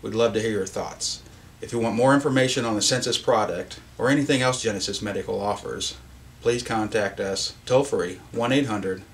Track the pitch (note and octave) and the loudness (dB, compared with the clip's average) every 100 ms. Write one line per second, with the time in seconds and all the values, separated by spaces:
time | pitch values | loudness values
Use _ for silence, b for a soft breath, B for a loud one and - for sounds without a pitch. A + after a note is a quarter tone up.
0 | A2 A2 A#2 G#2+ A2+ G#2 F#2 - E2+ - | -4 2 2 2 -2 -2 -4 -6 -8 -6
1 | - - B B B B - A#2 A2+ A2 | -8 -8 B B B B -6 -2 0 4
2 | B2+ C#3 C#3+ C3 B2+ B2+ A#2 G#2+ F#2+ B2+ | 4 4 4 2 2 2 0 0 2 0
3 | - - - A#2 G2 F2 - - - - | 0 -2 2 2 2 -4 -8 -12 -18 -2
4 | A#2+ C#3+ C#3+ C#3 B2+ B2+ A2+ G2 F#2+ G2 | 2 2 4 2 2 0 -2 -2 -4 -4
5 | G#2+ G2 F#2 G2 G2+ G2 - - - - | -4 -4 -4 -2 -2 -4 -6 -6 -6 -8
6 | - - - - A#2 A#2+ - A2+ G#2+ A2 | -18 -20 -20 -2 0 0 0 -2 0 0
7 | G2+ - G2 F#2+ - - - B2+ C#3 F#2+ | 0 -2 -4 -2 -4 -8 2 2 4 0
8 | F2 F#2 - A2+ A#2+ C3+ C3 G#2+ F#2+ F#2+ | -2 -6 -10 -4 2 2 2 -2 -4 -6
9 | - | -10